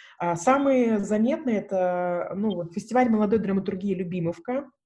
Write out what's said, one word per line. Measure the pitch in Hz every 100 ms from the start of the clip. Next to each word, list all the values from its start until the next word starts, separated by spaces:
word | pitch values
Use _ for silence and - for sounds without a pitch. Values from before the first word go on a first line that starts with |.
| - -
А, | 175
самые | 165 - 277 277 254 233 214
заметные — | 202 214 226 320 262 208
это, | 202 190 180 180 180 175 -
ну, | 190 214
вот | 175 170
фестиваль | 208 - 233 247
молодой | 214 208 220
драматургии | 196 190 190 190 202
"Любимовка". | 180 180 180 165 175 330 262 294 _